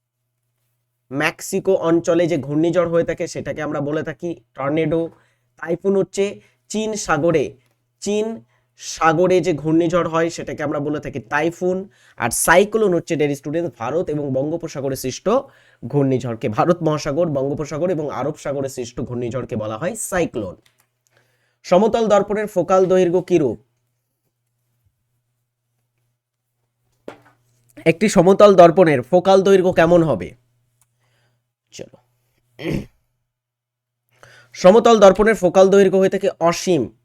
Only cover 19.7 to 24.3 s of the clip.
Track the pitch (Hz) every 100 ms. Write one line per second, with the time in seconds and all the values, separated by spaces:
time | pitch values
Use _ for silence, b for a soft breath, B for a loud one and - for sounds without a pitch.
19.7 | 110 170 - - 185 151 123 95 80 _
20.7 | _ _ _ _ _ _ _ _ _ -
21.7 | 180 220 233 220 202 196 208 208 180 160
22.7 | 190 185 185 180 180 180 175 131 104 _
23.7 | _ _ _ _ _ _